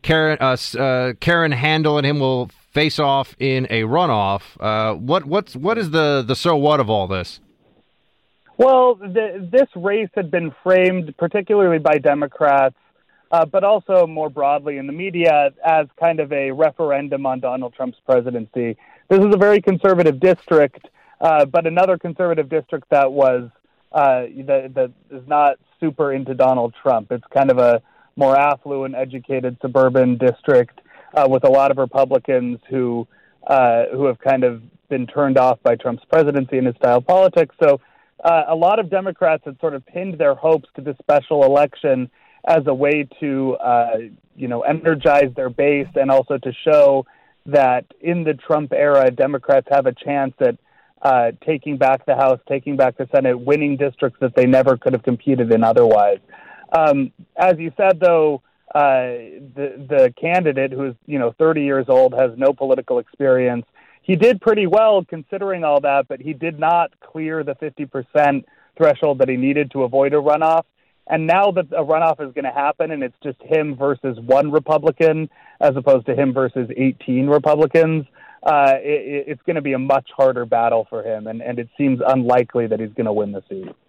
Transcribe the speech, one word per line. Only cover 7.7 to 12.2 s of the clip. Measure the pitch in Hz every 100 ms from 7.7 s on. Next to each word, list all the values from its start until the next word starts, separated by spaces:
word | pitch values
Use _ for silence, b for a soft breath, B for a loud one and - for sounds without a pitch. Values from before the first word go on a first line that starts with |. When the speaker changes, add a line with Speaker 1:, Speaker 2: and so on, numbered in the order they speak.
| _ _ _ _ _ _ _ _ -
Speaker 2:
Well, | 254 262 254 208
the, | 196 190 220 185 180
this | 240 277
race | 185 185 208 208
had | - 170
been | 175 165 -
framed, | 180 185 185 185 156 -
particularly | 170 208 180 208 190 160
by | 156 151
Democrats, | 151 143